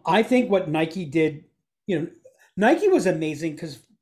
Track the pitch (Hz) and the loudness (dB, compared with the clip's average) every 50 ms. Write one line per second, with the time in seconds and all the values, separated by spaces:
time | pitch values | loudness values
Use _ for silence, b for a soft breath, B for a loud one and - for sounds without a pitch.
0 | _ 165 170 214 226 - 254 247 240 - 202 185 185 160 151 156 160 165 - 190 | _ 2 2 2 4 4 2 2 2 2 0 0 0 0 -2 -2 -2 -2 -4 -8
1 | 175 143 131 160 156 151 147 147 - _ _ _ _ _ _ _ _ - 185 151 | -10 -2 0 0 0 0 -2 -6 -14 _ _ _ _ _ _ _ _ -6 -4 -4
2 | 165 - - _ _ - _ b b b b - 202 240 320 - 415 392 381 294 | -4 -6 -10 _ _ -20 _ b b b b 0 2 2 4 4 4 2 2 2
3 | 180 190 165 156 160 156 151 139 165 165 147 - 170 160 135 - _ _ _ _ | 2 0 0 0 -2 -4 -6 -6 -8 -8 -8 -8 -12 -14 -14 -16 _ _ _ _